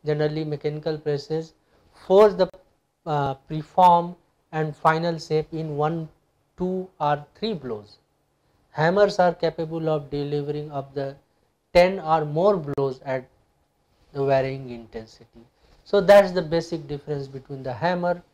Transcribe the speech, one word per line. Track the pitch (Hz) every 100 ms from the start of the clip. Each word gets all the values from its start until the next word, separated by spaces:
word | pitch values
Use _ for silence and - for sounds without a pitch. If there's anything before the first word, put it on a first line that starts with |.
| 151
Generally, | 151 151 156 156
mechanical | 147 151 151 156 156
presses | 151 143 - 160 160 _ _ _ _
force | _ - 190 214
the, | 185 180 - _ _ _ _ 170
uh, | 147 139 131 _
preform | 156 151 - 180 175 175 180 _ _ _
and | 156 156 147
final | 165 160 170 165
shape | - 156 151
in | 160 160 147
one, | 151 165 156 _ _ _ _ -
two | 185 185 185 _
or | 147 143 147 _
three | 220
blows. | 190 127 107 101 _ _ _ _ _ _ _ _
Hammers | - 160 196 202 196
are | 180
capable | 165 165 160 160 165 160
of | 156 139
delivering | 147 143 147 143 147 151
up | 143 135
the | 147 135 139 _ _ _ _ _
ten | 175 180 190
or | 160 160 151
more | 151 196 196
blows | 143 143 139 127 139
at | 131 127 _ _ _ _ _ _ _ _
the | 143 139
varying | 135 135 135 131
intensity. | 120 113 117 110 - 120 113 117 _ _ _
So, | - 202
that's | 185 202 190
the | 180
basic | 156 165 160 160 139
difference | 143 - 143 135
between | 135 - 139
the | 131
hammer | 113 165 180 175 175 _